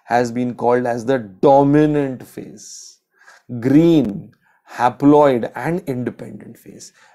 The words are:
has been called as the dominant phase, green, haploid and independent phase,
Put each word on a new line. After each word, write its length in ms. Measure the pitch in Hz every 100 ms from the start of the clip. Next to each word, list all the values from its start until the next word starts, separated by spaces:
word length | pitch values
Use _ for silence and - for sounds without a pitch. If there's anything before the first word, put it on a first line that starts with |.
| -
has 260 | 120 120
been 240 | 120 123 117
called 320 | 120 123 123
as 180 | 120 113
the 140 | 131
dominant 1040 | 104 92 147 139 139 147 151 147 139 120
phase, 760 | - - - - - - - _ _ _ _ _ - 120
green, 720 | 123 143 170 160 113 101 107 _ _ _ _ -
haploid 760 | 120 120 143 147 147 120 110 117
and 260 | 139 180 -
independent 720 | 127 117 - 117 - - -
phase, 360 | - - - _ _